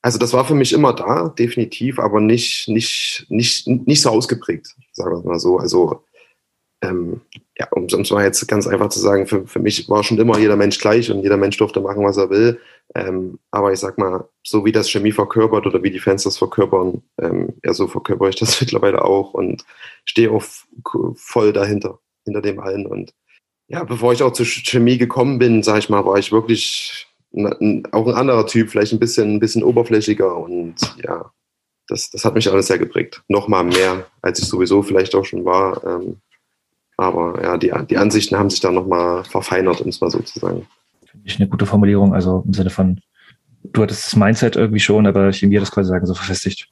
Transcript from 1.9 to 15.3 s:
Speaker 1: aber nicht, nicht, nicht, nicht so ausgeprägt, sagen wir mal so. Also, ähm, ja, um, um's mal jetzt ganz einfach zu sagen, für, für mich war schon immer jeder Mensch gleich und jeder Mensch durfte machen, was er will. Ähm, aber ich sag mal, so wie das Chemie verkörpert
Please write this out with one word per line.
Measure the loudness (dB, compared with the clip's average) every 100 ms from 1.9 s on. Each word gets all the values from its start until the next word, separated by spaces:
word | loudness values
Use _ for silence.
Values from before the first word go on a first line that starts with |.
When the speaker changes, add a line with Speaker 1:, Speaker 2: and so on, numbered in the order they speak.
| -2
Speaker 1:
aber | 0 2
nicht, | 2 2 0 -6 -2
nicht, | -2 -2 -6 -6 -8 -4
nicht, | -2 0 -2 -2
nicht | -2 2 2
so | 4
ausgeprägt, | 2 0 -4 -4 -8 -8 _ _
sagen | -8 -6 -4
wir | -4
mal | -2
so. | 2 0
Also, | 2 2 2 0 _ _ _ _ _ _ _ _
ähm, | -6 -4 -6 -8 _ -20 _ -12
ja, | -6
um, | -4 -2
um's | -2 0
mal | 2
jetzt | 2 0 -2
ganz | -2 0
einfach | 0 0
zu | 0
sagen, | 0 2 0
für, | -4 -4
für | -2
mich | -2 -2 0
war | 0
schon | 2 2
immer | 4 4
jeder | 4
Mensch | 4 2 2
gleich | 2 2 2
und | -2
jeder | 0 2
Mensch | 0 0
durfte | 0 0
machen, | -4 0
was | 0 2
er | 2
will. | 4 2 0 -10 _ _
Ähm, | -8 -4 -6 -6 -12 _
aber | 0 0
ich | 0
sag | -4 -2
mal, | -2 -2 -8 _
so | -2 0
wie | 2
das | 0 0
Chemie | 0 0
verkörpert | 0 0